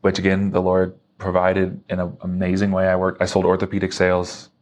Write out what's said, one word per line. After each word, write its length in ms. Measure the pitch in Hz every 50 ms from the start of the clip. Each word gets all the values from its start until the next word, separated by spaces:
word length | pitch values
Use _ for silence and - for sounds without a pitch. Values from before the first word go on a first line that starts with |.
| -
which 160 | 98 95 95
again, 320 | 92 95 95 95 98 98 95
the 100 | 95 92
Lord 340 | 92 92 92 92 87 - - _ _ _ _
provided 640 | - 95 90 90 90 92 95 95 95 95 92 - - _
in 100 | 90 92
an 180 | 90 87 - -
amazing 500 | - 92 90 92 95 92 92 95 104 101
way. 160 | 95 92 95
I 80 | 95 92
worked, 260 | 92 92 92 90 -
I 40 | 92
sold 220 | 92 - 98 92
orthopedic 460 | 87 92 92 101 92 - 98 92 92 -
sales 580 | - 95 92 90 90 90 87 - - - - _ _